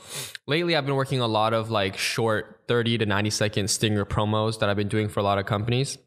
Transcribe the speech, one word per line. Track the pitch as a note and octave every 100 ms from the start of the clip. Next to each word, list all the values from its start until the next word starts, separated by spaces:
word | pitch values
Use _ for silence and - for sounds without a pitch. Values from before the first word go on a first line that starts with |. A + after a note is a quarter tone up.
| - - - - -
lately | D#3 F3
I've | D#3+ C#3
been | C#3
working | C3 C3
a | A#2+
lot | A2 A2
of, | A2+ A2
like, | A2 G2 G2
short | - - A2+ G#2+ - - -
thirty | A#2+ A#2 A#2
to |
ninety | G#2+ G2 G#2
second | - G#2+ G#2+ G2
stinger | - A2 G#2 G2
promos | - G#2 G#2+ A2 A2+
that | G#2
I've | G2+
been | G2+
doing | G#2+ G#2
for | -
a |
lot | G2+ G2
of |
companies | G2 G#2 A2+ A#2+ C#3 -